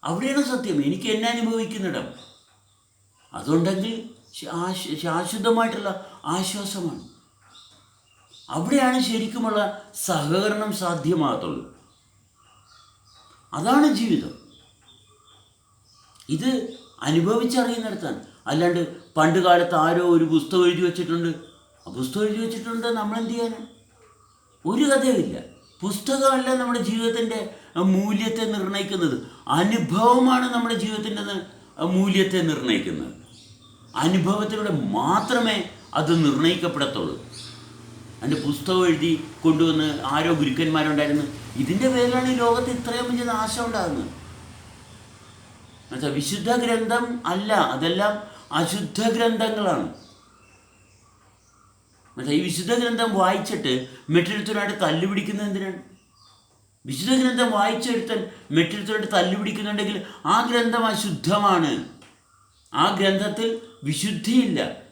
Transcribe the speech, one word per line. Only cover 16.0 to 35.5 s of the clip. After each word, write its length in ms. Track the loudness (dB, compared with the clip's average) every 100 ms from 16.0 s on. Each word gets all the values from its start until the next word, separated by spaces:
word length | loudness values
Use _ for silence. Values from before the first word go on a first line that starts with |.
| _ _ -6
ഇത് 220 | -2 0 -2 -4 -12 -20 -8
അനുഭവിച്ചറിയുന്നിടത്താണ്. 1160 | 0 2 4 2 2 2 0 -2 -4 -6 -8 -8 -12 -16 -4
അല്ലാണ്ട് 360 | 2 2 2 -2 -6 -6 2
പണ്ട് 220 | 4 6
കാലത്ത് 360 | 6 6 4
ആരോ 280 | 2 2 4 4
ഒരു 160 | 4
പുസ്തകം 420 | 6 2 2 4 4
എഴുതി 160 | 4
വെച്ചിട്ടുണ്ട്, 480 | 0 0 -2 -2 -2 -4 -12 -20 _ _ -14
ആ 40 |
പുസ്തകം 340 | -6 -4 0
എഴുതി 160 | 0 0
വെച്ചിട്ടുണ്ട്, 420 | -4 -6 -6 -4 -2
നമ്മളെന്ത് 440 | -2 -2 -2 -4
ചെയ്യാനാ? 300 | -2 -4 -6 -14 -20 _ _ _ _ _ _ _ _
ഒരു 200 | -2 2
കഥയുമില്ല. 520 | 4 4 4 2 0 -6 -12 -20 _ _
പുസ്തകമല്ല 680 | -6 -6 -2 2 4 2 2
നമ്മുടെ 280 | 0 0 -2
ജീവിതത്തിൻ്റെ, 560 | 0 0 0 0 -2 -2 -6 -12 -10 0
ആ, 40 |
മൂല്യത്തെ 640 | 2 4 2 0 0 -2
നിർണ്ണയിക്കുന്നത്, 720 | -2 -2 -2 -4 -2 0 0 -2 -8 -16 0
അനുഭവമാണ് 1000 | 2 4 2 0 2 6 6 6 4 2
നമ്മുടെ 200 | -2 0
ജീവിതത്തിൻ്റെ 480 | -2 -2 -4 -6 -6
ന-, 240 | -6 -6 -8 -18 -20 -6
ആ, 40 |
മൂല്യത്തെ 580 | 0 2 4 4 2 2
നിർണ്ണയിക്കുന്നത്. 720 | 0 0 0 0 0 -6 -8 -12 -20 -20 -20 -20 -20 -20 -12 -2
അനുഭവത്തിലൂടെ 760 | 2 2 2 0 0 -2 -2 -2 -2 -2
മാത്രമേ 600 | 2 2 2 0 2